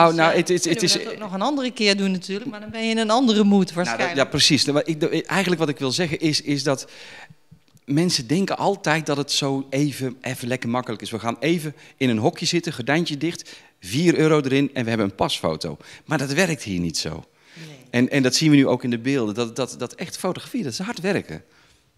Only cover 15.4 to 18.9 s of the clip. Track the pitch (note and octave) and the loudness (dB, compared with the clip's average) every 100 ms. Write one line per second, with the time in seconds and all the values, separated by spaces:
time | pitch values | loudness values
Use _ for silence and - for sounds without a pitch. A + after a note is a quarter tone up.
15.4 | E2+ D#2 D#2+ D2+ - - - D#3 C3+ C#3+ | -4 -4 -6 -10 -16 -16 -4 -4 0 0
16.4 | F3+ D3+ G#2+ F2+ E2+ - D#2+ D#2+ - _ | 0 -2 -4 -4 -2 -4 -6 -8 -14 _
17.4 | _ D#3+ D#3 C#3 - A#2+ B2 C#3 B2+ - | _ -20 -20 -20 -4 0 2 2 2 4
18.4 | D#3 C#3+ C3 A#2+ B2 | 6 6 6 2 -2